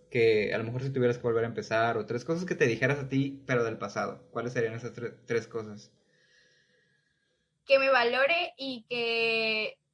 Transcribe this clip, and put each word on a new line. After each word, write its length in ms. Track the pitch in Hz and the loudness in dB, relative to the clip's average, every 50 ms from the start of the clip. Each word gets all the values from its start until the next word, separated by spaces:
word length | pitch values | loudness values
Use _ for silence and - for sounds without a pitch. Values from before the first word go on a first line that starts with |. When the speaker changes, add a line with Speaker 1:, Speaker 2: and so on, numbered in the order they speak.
| _ - | _ -4
Speaker 1:
que 440 | - 123 113 113 110 107 104 - 87 | 0 4 4 6 6 4 2 0 0
a 40 | 107 | -2
lo 60 | 113 | -4
mejor 180 | 113 117 127 127 | -4 -6 -6 -6
si 60 | 139 | -4
tuvieras 260 | 135 139 123 120 120 - | 0 2 2 2 2 0
que 60 | - | 0
volver 220 | 120 113 113 113 | 0 0 0 0
a 20 | 117 | -2
empezar, 500 | - 113 101 - 113 110 113 117 117 113 | -4 -6 -4 0 2 2 2 2 0 -2
o 80 | 104 | -2
tres 200 | 101 113 120 - | -4 -6 -6 -4
cosas 200 | - 165 170 185 | -4 -4 -4 -2
que 100 | 180 175 | -4 0
te 120 | - 156 127 | 2 2 2
dijeras 320 | 113 107 139 127 143 139 | 2 2 2 2 2 0
a 100 | 135 135 | -2 -2
ti, 340 | 135 135 139 139 - - - - | 0 0 0 0 -2 -8 -4 0
pero 160 | 131 120 117 | 0 0 0
del 140 | 113 107 107 | 0 -2 -4
pasado. 500 | 98 101 - 107 101 98 - - - - | -8 -6 -4 -4 -4 -4 -6 -10 -14 -10
¿Cuáles 220 | - 120 113 123 127 | -8 -6 -6 -4 -2
serían 200 | 127 117 110 113 | -2 -2 -2 -2
esas 180 | 117 113 117 107 | -6 -10 -10 -10
tre-, 220 | - 120 110 - - _ | -8 -10 -10 -10 -10 _
tres 220 | - 117 117 110 - | -4 -2 -2 -2 -4
cosas? 440 | - 113 110 107 104 101 - - _ _ _ _ _ _ _ _ _ _ _ _ _ _ _ _ _ _ _ _ _ _ _ _ _ _ _ _ _ _ _ _ _ _ _ | -8 -8 -8 -8 -12 -16 -18 -20 _ _ _ _ _ _ _ _ _ _ _ _ _ _ _ _ _ _ _ _ _ _ _ _ _ _ _ _ _ _ _ _ _ _ _
Speaker 2:
Que 140 | - 277 269 | 4 4 6
me 100 | 269 269 | 6 6
valore 640 | 269 247 240 233 247 254 269 277 339 339 359 - - - | 4 4 4 4 2 2 2 2 2 0 -2 -4 -6 -8
y 280 | 269 269 254 240 220 - | -8 -8 -8 -8 -8 -8
que, 880 | 247 240 233 233 233 226 226 226 226 226 226 220 220 220 214 220 - _ _ _ | -6 -4 -2 -2 0 0 0 0 0 0 0 0 -2 -2 -4 -6 -8 _ _ _